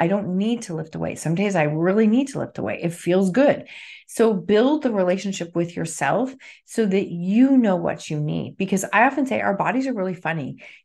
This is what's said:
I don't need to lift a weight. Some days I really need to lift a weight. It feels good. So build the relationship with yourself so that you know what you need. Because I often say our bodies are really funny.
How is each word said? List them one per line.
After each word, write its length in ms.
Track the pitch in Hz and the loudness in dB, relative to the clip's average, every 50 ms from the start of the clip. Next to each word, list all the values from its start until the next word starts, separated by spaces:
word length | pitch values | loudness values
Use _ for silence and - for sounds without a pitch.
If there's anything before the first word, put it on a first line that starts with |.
I 60 | 170 170 | 0 0
don't 300 | 196 202 196 175 180 190 | 2 0 -2 -2 -2 -2
need 240 | 202 226 240 233 - | 0 0 -2 -4 -4
to 120 | - 165 | -8 -8
lift 200 | 156 151 156 - | -8 -8 -8 -8
a 40 | 165 | -6
weight. 200 | 165 160 - - | -6 -6 -6 -6
Some 160 | - 156 170 | -4 -2 0
days 200 | 165 202 208 196 | 0 0 0 2
I 100 | 165 151 | 2 0
really 420 | 147 151 156 165 185 190 220 226 | 0 0 0 0 2 2 4 4
need 220 | 214 220 254 277 262 | 4 4 2 0 -2
to 100 | - 147 | -4 -6
lift 180 | 127 - - | -8 -6 -6
a 60 | - - | -6 -6
weight. 180 | 107 - - - | -6 -6 -4 -4
It 120 | 170 170 | -6 -6
feels 340 | - - 170 175 190 196 185 | -4 -2 0 2 2 2 2
good. 380 | 170 247 285 277 - - - - - - - - - - - | 2 4 4 4 4 2 -2 -12 -18 -20 -20 -20 -20 -20 -20
So 260 | - - - 226 226 214 | -10 0 2 2 2 2
build 500 | 185 165 - 208 208 247 269 311 302 - | 0 0 2 2 4 4 4 2 2 0
the 80 | 247 | -2
relationship 640 | 214 202 185 180 180 190 - 196 190 - 175 170 - | 0 2 2 0 0 0 -2 -6 -6 -6 -8 -6 -2
with 220 | 170 170 170 - | -2 -4 -2 -4
yourself 580 | 175 165 165 - - 147 135 156 196 254 262 262 - - - - - _ | -6 -8 -8 -4 -2 0 0 2 0 0 -2 -6 -12 -20 -20 -20 -20 _
so 220 | _ - 233 220 | _ -2 0 0
that 220 | 196 190 202 190 - | 2 2 0 0 -2
you 480 | 170 170 175 185 202 233 262 269 277 262 | -6 -6 -4 0 4 4 6 6 6 6
know 180 | 233 202 185 | 6 4 2
what 320 | 175 170 156 - - - - | 0 0 -2 -4 -6 -6 -6
you 100 | 156 151 | -4 -4
need. 380 | 147 151 160 165 - 135 - | -4 -4 -4 -6 -6 -8 -6
Because 300 | - 196 196 202 180 - - - | -6 -4 -2 -2 -2 -2 2 4
I 100 | 208 233 | 4 4
often 220 | 277 277 311 269 | 4 4 0 -2
say 160 | 262 214 214 196 | -2 -2 -2 0
our 120 | 202 202 | -2 -2
bodies 320 | 190 156 165 196 262 262 | 0 -2 -2 0 -2 -2
are 60 | 269 247 | -2 -4
really 220 | 208 185 190 180 | -4 -4 -4 -6
funny. 480 | 170 - 156 165 160 131 135 139 - - - - - _ | -6 -6 -6 -4 -4 -6 -8 -10 -14 -18 -20 -20 -18 _